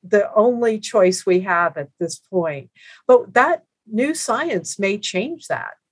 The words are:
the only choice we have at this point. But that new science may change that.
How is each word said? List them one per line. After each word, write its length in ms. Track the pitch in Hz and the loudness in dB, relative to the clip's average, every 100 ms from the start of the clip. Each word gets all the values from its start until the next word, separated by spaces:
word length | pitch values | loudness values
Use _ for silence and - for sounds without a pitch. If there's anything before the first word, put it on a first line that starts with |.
the 300 | 180 208 202 | 0 0 2
only 440 | 214 226 240 240 220 | 2 2 2 0 -2
choice 460 | - 220 185 185 | -2 2 2 2
we 160 | - 180 | 0 0
have 360 | 185 175 170 156 | 2 0 0 -4
at 120 | 139 - | -10 -8
this 180 | 170 - | -8 -8
point. 520 | _ 190 165 143 120 _ - - - | _ -2 -2 -4 -12 _ -20 -4 4
But 280 | 247 - | 4 4
that 300 | 240 285 330 _ _ - | 2 2 0 _ _ -8
new 280 | 220 277 | -4 -2
science 640 | 320 - 240 330 196 165 - | -4 -4 -4 -2 -4 -6 -4
may 200 | 196 208 | -4 -4
change 500 | - 185 254 330 - | -6 -6 -6 -8 -10
that. 240 | 147 - - _ | -10 -10 -16 _